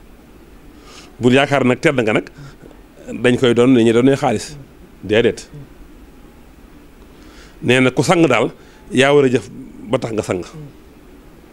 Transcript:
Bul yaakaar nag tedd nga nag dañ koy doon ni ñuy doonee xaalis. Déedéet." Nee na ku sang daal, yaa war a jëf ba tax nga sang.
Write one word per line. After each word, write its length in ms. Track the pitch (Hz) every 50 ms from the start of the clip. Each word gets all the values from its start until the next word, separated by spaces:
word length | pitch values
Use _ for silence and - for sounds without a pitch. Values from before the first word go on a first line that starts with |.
| - - - - - - - - - - - - - - - - - - - - - - - -
Bul 140 | 117 123
yaakaar 320 | 123 135 139 143 143 139 127
nag 160 | 123 127 123
tedd 160 | - 160 143 123 113
nga 80 | 107
nag 160 | 107 160 - - - - 143 - - - - - - - - - - - - - 247 110
dañ 160 | 117 123 123 113
koy 140 | 131 120 117
doon 180 | 117 120 131 131
ni 80 | 120 113
ñuy 80 | 117
doonee 240 | 110 117 127 135 135
xaalis. 400 | 131 - 131 113 101 - - - - - - - - - - - -
Déedéet." 460 | - 92 104 113 120 110 - - - - - 147 139 - - - - - - - - - - - - - - - - - - - - - - - - - - - - - - - - - - - - - - -
Nee 180 | - 120 123 131
na 100 | 131 127
ku 120 | 127 -
sang 200 | 131 - 190 170 165 147
daal, 240 | 123 110 120 165 - - - - - - - -
yaa 200 | - 127 131 139 143
war 100 | 147 135
a 40 | 131
jëf 200 | 120 120 98 - - - - - - - - 104
ba 80 | 120 127
tax 140 | - 120
nga 100 | 110 104
sang. 200 | 101 - 104 90 85 - - - 147 135 - - - - - - - - - - - - - - - -